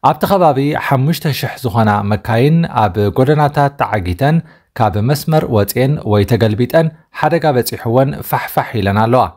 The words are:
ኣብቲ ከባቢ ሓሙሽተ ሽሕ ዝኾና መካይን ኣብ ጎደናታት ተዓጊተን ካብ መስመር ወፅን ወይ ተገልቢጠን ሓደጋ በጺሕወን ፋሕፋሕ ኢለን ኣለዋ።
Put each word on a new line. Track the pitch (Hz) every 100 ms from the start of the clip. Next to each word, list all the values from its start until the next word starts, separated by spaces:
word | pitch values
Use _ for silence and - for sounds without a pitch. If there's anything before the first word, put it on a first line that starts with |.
ኣብቲ | 127 156 196
ከባቢ | 196 170 131 143 156
ሓሙሽተ | - 139 135 170 160
ሽሕ | 127 - -
ዝኾና | 120 104 107 104
መካይን | 101 104 - 113 139 165 165 127
ኣብ | 107 90 104
ጎደናታት | 107 131 151 143 147 143 139
ተዓጊተን | 120 107 90 90 135 165 - - _ -
ካብ | 110 104
መስመር | 113 143 - 156 -
ወፅን | 110 101 123 131 151 -
ወይ | 104 101
ተገልቢጠን | 113 107 104 123 165 160 - _
ሓደጋ | - 151 170 160
በጺሕወን | 127 113 110 120 120 135 -
ፋሕፋሕ | - 135 - - 131
ኢለን | 117 98 101
ኣለዋ። | 113 127 98